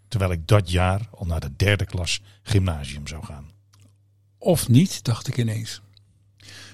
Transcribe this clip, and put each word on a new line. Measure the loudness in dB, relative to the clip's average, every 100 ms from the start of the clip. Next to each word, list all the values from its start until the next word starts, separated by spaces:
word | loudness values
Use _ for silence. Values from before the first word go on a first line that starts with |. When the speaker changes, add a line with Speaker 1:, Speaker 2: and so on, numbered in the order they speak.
| -6
Speaker 1:
Terwijl | -2 0
ik | 0 4
dat | 4 4
jaar | 2 2 0 -6
al | -10 -6
naar | -4
de | -6 0
derde | 2 2
klas | -2 -6 -4 -6 -8 _
gymnasium | 0 2 2 -4 -8 -12 -12
zou | -14
gaan. | -14 -16 -18 _ _ _ _ _ _ _ _ -4
Speaker 2:
Of | 0 2 6
niet, | 6 6 0
dacht | -4 -4 -4
ik | -4
ineens. | -2 -4 -8 -14 _ _ _ _ _ _ -20 -20 -20